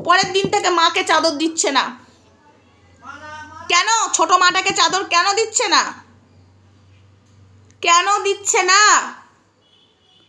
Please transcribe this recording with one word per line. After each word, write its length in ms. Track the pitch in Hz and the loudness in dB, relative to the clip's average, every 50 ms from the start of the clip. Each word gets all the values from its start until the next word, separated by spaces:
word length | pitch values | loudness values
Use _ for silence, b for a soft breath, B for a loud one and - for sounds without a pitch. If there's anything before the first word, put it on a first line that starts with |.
| - | 0
পরের 280 | 320 349 381 392 370 359 | 2 2 2 2 0 -2
দিন 160 | 381 392 381 | -2 -2 0
থেকে 200 | 415 403 - 359 | -2 -2 0 0
মাকে 360 | 349 339 330 349 349 381 370 | 0 2 0 0 0 0 0
চাদর 260 | 370 330 311 311 330 | 0 0 0 0 0
দিচ্ছে 400 | 294 285 320 320 320 - - 320 | -2 -2 -4 -4 -4 -4 -4 -2
না। 280 | 277 254 208 - 240 - - - _ _ _ _ _ _ _ _ _ _ _ _ _ _ _ _ _ _ - - - 294 302 302 302 311 302 294 - 330 339 339 | -2 -2 -4 -4 -6 -14 -20 -20 _ _ _ _ _ _ _ _ _ _ _ _ _ _ _ _ _ _ -20 -20 -20 -18 -18 -16 -16 -16 -16 -18 -18 -14 -6 -2
কেন 180 | 349 349 370 440 453 427 392 - - | 0 0 2 2 0 0 0 -2 0
ছোট 200 | - 330 320 370 | 0 0 2 2
মাটাকে 380 | 370 370 359 349 381 381 392 | 2 2 2 2 0 0 -2
চাদর 340 | 381 403 339 330 330 381 392 | 0 0 0 0 0 -2 -2
কেন 280 | - 349 349 359 392 403 | -2 0 0 0 0 0
দিচ্ছে 360 | 453 440 440 - - 480 392 | -2 -2 -2 -2 -2 -2 0
না? 240 | 320 262 214 - - - - - - _ _ _ _ - - _ _ _ _ _ _ _ _ _ _ _ _ _ _ _ _ _ _ _ - - _ _ _ _ _ _ - | 0 0 0 -2 -6 -14 -18 -20 -20 _ _ _ _ -20 -20 _ _ _ _ _ _ _ _ _ _ _ _ _ _ _ _ _ _ _ -20 -20 _ _ _ _ _ _ 0
কেন 400 | 339 339 349 370 392 403 415 381 | 2 2 2 2 2 0 0 0
দিচ্ছে 400 | 392 392 403 - - - 370 370 | -2 -4 -4 -2 -2 0 0 2
না? 500 | 370 381 403 427 403 349 254 220 240 - - - _ _ _ _ _ _ _ _ _ _ _ _ _ _ _ _ _ _ _ _ | 4 4 4 6 6 4 4 2 -2 -10 -18 -20 _ _ _ _ _ _ _ _ _ _ _ _ _ _ _ _ _ _ _ _